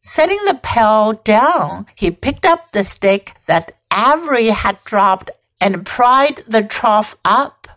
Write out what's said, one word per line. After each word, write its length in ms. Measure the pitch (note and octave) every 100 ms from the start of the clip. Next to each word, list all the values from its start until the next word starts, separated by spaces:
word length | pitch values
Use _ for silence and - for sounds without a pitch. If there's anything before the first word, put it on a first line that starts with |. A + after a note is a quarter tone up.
Setting 420 | - - D#4+ G4+ G4+
the 140 | C#4
pail 520 | - A#3 G#3+ G#3+ G#3+
down, 720 | A3 - G#3+ C#4 F4 D3+ F3+ G3+ _
he 140 | F3+
picked 360 | F3 C4 C#4+ F#4+
up 260 | E4+ -
the 120 | G#3
stick 520 | F#3+ - G3 G3 - - -
that 320 | E3 E3 _ _
Avery 580 | F3+ A#3+ D#4 E4 B3+ A3+
had 340 | G3+ G#3+ G3
dropped 460 | - G#3 G3 F#3+ - - _ _
and 260 | G3 F#3 -
pried 580 | - A#3+ C4 C#4+ C#4+ -
the 160 | A3
trough 520 | G#3 - A#3 G#3+ G#3+ -
up. 440 | F3+ A3 C#4 _ -